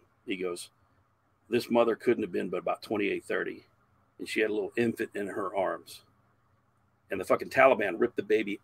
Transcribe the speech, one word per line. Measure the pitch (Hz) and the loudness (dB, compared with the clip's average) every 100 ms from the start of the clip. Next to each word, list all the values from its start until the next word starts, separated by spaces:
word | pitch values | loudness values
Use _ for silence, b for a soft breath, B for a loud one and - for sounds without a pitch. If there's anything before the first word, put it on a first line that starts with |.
| _ _ - | _ _ -8
he | 98 | -6
goes, | 90 87 - _ _ _ _ _ _ _ - | -4 -6 -12 _ _ _ _ _ _ _ -2
This | 113 113 | -2 2
mother | 117 117 107 | 4 4 2
couldn't | - 113 | 2 2
have | 107 | 2
been | 92 98 | -2 -4
but | 90 | -4
about | 85 92 | -4 -4
twenty-eight, | - 107 101 90 | -4 -2 0 -2
thirty, | - 98 87 - - _ _ _ _ - | -2 -4 -4 -8 -14 _ _ _ _ -16
and | - | -6
she | - | 0
had | 107 | 0
a | |
little | 107 95 - | 0 -2 0
infant | 117 107 107 104 | 0 0 -4 -6
in | 101 | -6
her | 87 98 95 | -4 -4 -2
arms. | 90 82 - - - _ _ _ _ _ _ _ _ _ - | -2 -2 -8 -20 -20 _ _ _ _ _ _ _ _ _ -10
And | 98 | -6
the | 92 | 0
fucking | 123 101 | 0 0
Taliban | - 131 120 104 90 | 6 6 6 2 0
ripped | 117 - | 0 0
the | |
baby | 101 107 104 101 | 0 0 0 -6